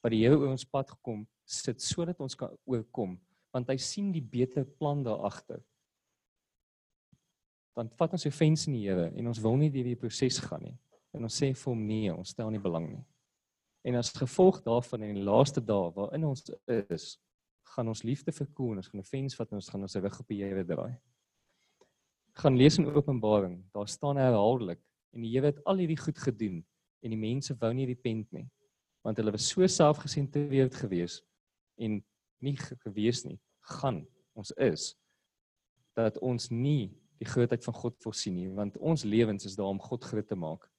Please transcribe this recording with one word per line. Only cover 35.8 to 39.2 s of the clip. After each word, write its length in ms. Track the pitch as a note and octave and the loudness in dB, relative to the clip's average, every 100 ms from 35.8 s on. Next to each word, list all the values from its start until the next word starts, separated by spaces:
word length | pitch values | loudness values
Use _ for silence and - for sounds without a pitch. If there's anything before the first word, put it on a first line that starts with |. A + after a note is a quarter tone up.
| _ - | _ 0
dat 220 | A2 - B2+ | 0 0 -2
ons 240 | A#2+ - | -2 -2
nie 400 | A#2 C#3 D3 G2 - _ _ | -2 2 0 -2 -10 _ _
die 100 | - | -2
grootheid 340 | B2 A#2+ A2+ | 2 2 2
van 100 | - | -4
God 220 | A2 A#2+ - | -6 -6 -6
wil 120 | A2 - | -10 -6
sien 200 | G#2 F2+ | -4 -4
nie, 140 | F#2 | -4
want 280 | G2 G2+ - | -4 -4 -2
ons 280 | D#3 D#3+ G#2 | 0 0 2
lewens 400 | A2 | 4